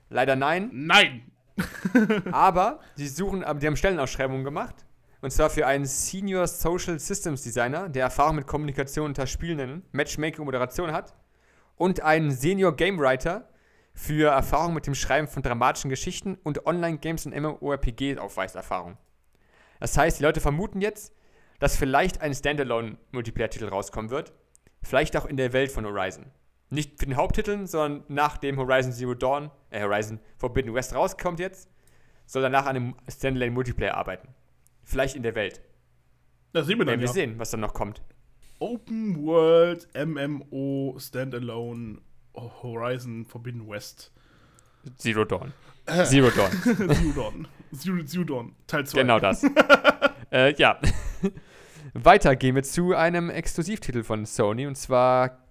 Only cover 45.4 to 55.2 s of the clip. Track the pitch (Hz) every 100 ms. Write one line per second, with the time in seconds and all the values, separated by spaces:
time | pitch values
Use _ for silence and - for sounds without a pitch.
45.4 | 113 - - - - 208 185 139 127 107
46.4 | 95 180 240 208 185 156 160 139 107 -
47.4 | - - - 131 165 180 139 175 165 131
48.4 | 117 - - 156 139 147 127 110 98 -
49.4 | 269 - - 277 285 - 277 - - 127
50.4 | 135 156 127 - 143 - - - 196 -
51.4 | - - - - 143 123 156 202 151 135
52.4 | 131 131 131 - 175 165 165 175 170 -
53.4 | - - 165 220 - 120 113 107 107 -
54.4 | 104 113 143 135 - 127 127 127